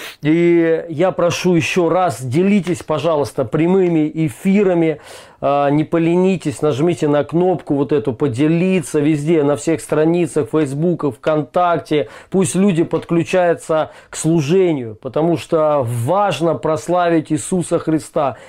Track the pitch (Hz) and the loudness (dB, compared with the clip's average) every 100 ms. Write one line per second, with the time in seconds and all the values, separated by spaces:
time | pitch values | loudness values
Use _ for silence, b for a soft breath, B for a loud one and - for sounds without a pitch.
0 | B B 143 165 170 170 165 160 - 147 | B B 0 2 4 4 4 0 -2 0
1 | 185 - 175 135 180 175 127 190 165 170 | 0 2 0 0 0 2 2 0 2 2
2 | 180 113 127 135 190 208 165 165 - 156 | 0 -2 -2 0 2 2 0 -6 -4 -2
3 | 156 156 143 - 123 156 165 196 180 165 | 0 0 -2 -4 -4 0 2 2 2 2
4 | 151 160 160 - 190 196 190 175 160 147 | -2 -2 -4 -2 0 2 2 2 0 -2
5 | B B B B 139 143 143 147 147 170 | B B B B 0 2 2 0 0 0
6 | 165 175 185 190 156 123 151 127 170 170 | 2 2 2 0 -4 -2 -2 0 0 0
7 | 151 147 143 160 180 175 - 143 139 147 | 0 0 0 0 0 0 -2 -2 0 0
8 | 143 120 147 117 151 165 185 185 143 156 | -2 -2 -4 0 0 2 2 0 0 0
9 | 147 151 147 165 143 147 - 160 - 151 | 0 0 2 2 2 0 -2 -2 -2 0
10 | 156 175 165 - - 156 147 139 170 170 | 2 2 0 -2 -2 -2 -2 -2 -2 -2
11 | 147 120 - 156 143 180 175 165 - 151 | -4 -4 -2 -2 0 0 0 0 -2 -2
12 | 135 B B 185 180 175 202 165 170 160 | -2 B B -2 0 2 2 2 0 -2
13 | - 170 156 185 175 160 - 156 147 B | -2 -2 0 0 2 0 -2 -2 -2 B
14 | B - 156 165 139 190 180 147 117 104 | B -6 0 0 2 2 2 0 -6 -10
15 | 135 147 165 165 - 165 156 147 117 120 | -6 -2 0 -2 -2 0 2 2 0 -2
16 | 117 190 202 147 165 151 156 156 - 180 | -2 0 0 0 -2 0 -2 -4 -2 0
17 | 175 165 151 156 - 185 160 165 - 156 | 2 0 0 -6 -2 -4 -2 -2 0 -4
18 | - 165 139 117 | -2 -2 -2 -4